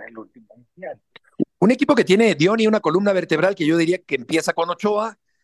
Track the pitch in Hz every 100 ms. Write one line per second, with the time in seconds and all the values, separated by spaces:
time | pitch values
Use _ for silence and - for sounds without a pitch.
0 | - 113 104 120 107 120 120 175 175 135
1 | _ - _ - - - 196 254 285 254
2 | 180 202 226 143 175 226 214 214 156 175
3 | 202 190 165 156 185 196 151 165 165 180
4 | - 135 120 160 - - 170 170 208 208
5 | 220 214 _ _